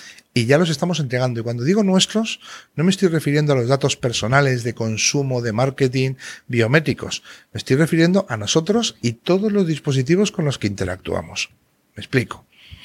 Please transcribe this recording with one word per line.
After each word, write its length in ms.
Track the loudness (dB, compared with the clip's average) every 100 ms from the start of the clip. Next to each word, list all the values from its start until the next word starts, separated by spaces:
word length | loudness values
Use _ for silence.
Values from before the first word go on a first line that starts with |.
| -20 -20 _
y 120 | 0 4
ya 120 | 4
los 120 | 2
estamos 320 | 0 -2 -2
entregando. 400 | -2 -2 -2 -2
Y 20 |
cuando 220 | -4 -2 0
digo 180 | 2
nuestros, 560 | 4 2 2 -2 -4 -6 -14 -20 -12 0
no 100 | 2
me 40 |
estoy 200 | 2 2
refiriendo 420 | 2 0 2 2
a 60 | 2
los 100 | 2
datos 300 | 2 0 -2
personales 680 | -4 -2 0 2 2 0
de 120 | -4 -4
consumo, 680 | -4 -2 -2 0 -2 -2
de 100 | -2
marketing, 640 | 0 0 2 0 0 -2 -4 -14 -16 -4
biométricos. 760 | 0 2 2 2 -4 -6 -10 -14 -20 _
Me 60 | -8
estoy 180 | 0 2
refiriendo 500 | 2 4 4 2 0
a 80 | -4
nosotros 580 | 0 0 2 0 -2 -2
y 100 | -4
todos 400 | -2 0 0 2
los 160 | 0 0
dispositivos 640 | -2 -2 0 2 2 0
con 140 | -2 -4
los 120 | -2
que 100 | -4
interactuamos. 840 | -4 -6 -6 -6 -6 -6 -10 -10 _ _ _ _ -18
Me 40 |
explico. 440 | -4 -2 -2 -8 _ _ -20 -20